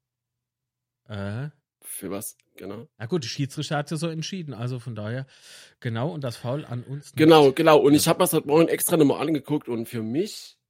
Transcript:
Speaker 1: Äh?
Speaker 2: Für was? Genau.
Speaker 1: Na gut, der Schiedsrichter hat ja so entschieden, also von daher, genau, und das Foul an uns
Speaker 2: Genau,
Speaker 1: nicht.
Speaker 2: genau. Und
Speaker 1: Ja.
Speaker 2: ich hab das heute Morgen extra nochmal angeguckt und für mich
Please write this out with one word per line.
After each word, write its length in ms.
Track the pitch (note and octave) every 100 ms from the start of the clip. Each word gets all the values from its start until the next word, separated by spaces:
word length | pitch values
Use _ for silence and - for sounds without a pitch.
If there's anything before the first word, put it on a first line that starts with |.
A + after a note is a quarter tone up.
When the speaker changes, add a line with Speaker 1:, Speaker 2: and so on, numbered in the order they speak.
| _ _ _ _ _ _ _ _ _ _ -
Speaker 1:
Äh? 420 | G2+ G2 A2 D3 - _ _
Speaker 2:
Für 300 | - - F#2+
was? 260 | G2 - - _ -
Genau. 300 | F#2+ G#2 - -
Speaker 1:
Na 80 | A2+
gut, 180 | F3+
der 60 | A#2
Schiedsrichter 480 | - C3+ - C#3+ D3
hat 120 | D3
ja 80 | D#3+
so 100 | E3
entschieden, 440 | D#3+ D#3 F#3+ D#3
also 260 | G#2+ B2 B2+
von 160 | B2+ A2+
daher, 300 | G#2+ B2 C3 _ - - - _
genau, 300 | B2 A2+ C#3+
und 120 | E3
das 120 | C3 A2+
Foul 300 | A#2+ C#3+ -
an 180 | B2
uns 300 | A#2+ C#3+ - C3+
Speaker 2:
Genau, 300 | D#3 D#3 C#3+
Speaker 1:
nicht. 100 | C3
Speaker 2:
genau. 240 | D#3+ D3+
Und 140 | C#3
Speaker 1:
Ja. 40 | D3
Speaker 2:
ich 80 | E3
hab 120 | E3
das 140 | F3+
heute 140 | D#3+ C#3+
Morgen 200 | D3+ E3
extra 300 | E3+ - E3
nochmal 280 | C#3+ F#2+ C#3+
angeguckt 440 | D3+ C#3+ D3+ C3+
und 180 | A2+ A2+
für 160 | A#2+
mich 540 | A2 C3 G#3+ - - _